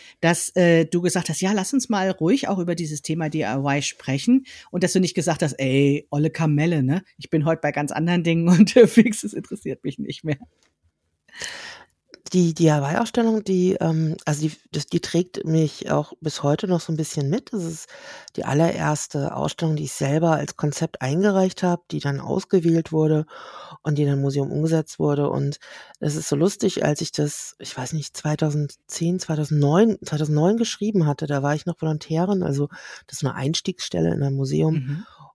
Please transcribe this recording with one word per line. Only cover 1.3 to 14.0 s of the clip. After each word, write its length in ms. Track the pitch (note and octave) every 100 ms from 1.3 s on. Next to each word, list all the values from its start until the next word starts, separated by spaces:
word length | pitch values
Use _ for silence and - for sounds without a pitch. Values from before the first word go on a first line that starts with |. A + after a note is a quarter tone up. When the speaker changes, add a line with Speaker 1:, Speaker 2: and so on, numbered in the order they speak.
| D#3
Speaker 1:
„Ja, 100 | F#3
lass 200 | G#3 F#3+
uns 160 | C#4 -
mal 220 | G#3 F#3+
ruhig 360 | F#3+ D#3+ C4+ -
auch 120 | F#3+
über 160 | F3 E3+
dieses 260 | D#3+ D3+
Thema 280 | - D#3+ D#3
D 100 | D#3
I 160 | G#2 C3
Y 260 | C#3 C#3+
sprechen.“ 640 | C#3 - - C3+ - B3+ C4 - -
Und 140 | F3+
dass 100 | F3+
du 60 | F#3+
nicht 160 | F3+ -
gesagt 260 | E3 D#3
hast, 120 | D#3
„Ey, 540 | C#3+ C3+ C3+ C#3+ C#3+ -
olle 180 | D3 D#3
Kamelle, 540 | - D#3+ D3 D#3+ D#3+
ne? 200 | C3 E3+ - -
Ich 120 | -
bin 140 | D#3+ D3
heute 160 | D#3+
bei 100 | D3
ganz 200 | D3 D3
anderen 320 | - E3 F3
Dingen 240 | E3+ E3 E3+
<laughs> 220 | F3 G#3
unterwegs, 540 | - A3 - G#3+ G#3+
es 100 | G#3
interessiert 500 | - - - E3+ C#3
mich 140 | - -
nicht 260 | C#3 -
mehr.“ 140 | D#3 C#3+ - _ _ _ _ _ _ _ _ - - - - - - _ _ - -
Speaker 2:
Die 200 | F#3 E3+
D-I-Y-Ausstellung, 920 | D#3+ E3 D3+ C#3 F3+ A#3 - A3+ A3
die, 300 | G3+ F#3 F3+ -
ähm, 340 | E3 D#3+